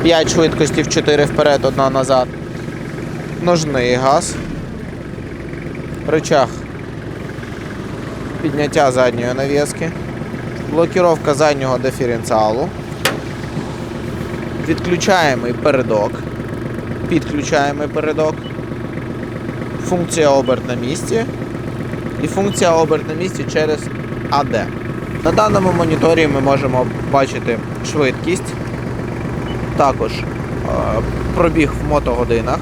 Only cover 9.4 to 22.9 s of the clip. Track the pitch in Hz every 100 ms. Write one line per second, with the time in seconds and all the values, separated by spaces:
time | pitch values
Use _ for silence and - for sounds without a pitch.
9.4 | 139 143 147 - 165 175 - - - -
10.4 | - - - 151 165 185 175 160 - 139
11.4 | 151 139 131 123 131 127 123 117 110 113
12.4 | 107 113 175 - - - - - - -
13.4 | - - - - - - - - - -
14.4 | - - 143 165 175 175 180 185 156 123
15.4 | 120 120 117 139 113 107 104 107 - -
16.4 | - - - - - - - 170 127 147
17.4 | 131 156 143 143 147 131 151 151 156 156
18.4 | - - - - - - - - - -
19.4 | - - - - - 185 170 165 151 139
20.4 | 127 123 120 123 117 170 - 220 226 -
21.4 | - - - - - - - - 160 -
22.4 | 202 196 180 165 160